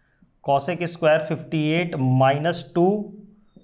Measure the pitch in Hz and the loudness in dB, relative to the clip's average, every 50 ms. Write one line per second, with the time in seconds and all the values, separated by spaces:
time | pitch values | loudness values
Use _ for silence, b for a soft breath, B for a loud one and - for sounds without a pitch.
0 | _ _ _ _ _ _ _ _ - - 139 139 139 - 175 165 175 165 - - | _ _ _ _ _ _ _ _ -2 0 0 0 0 -4 -6 -6 -6 -8 -6 0
1 | 170 156 151 160 156 - 165 - - - - 160 151 151 160 170 180 170 170 147 | 2 2 2 2 2 -2 -6 -8 -6 -4 -4 -2 0 0 0 0 -2 -2 -2 -2
2 | 131 131 131 131 131 135 139 147 151 175 170 - - - - 170 175 190 208 214 | 0 2 4 4 4 4 2 2 -2 -2 -4 -4 -8 -4 0 2 2 2 2 0
3 | - - - - - b b b b b b - | -4 -10 -14 -20 -20 b b b b b b -20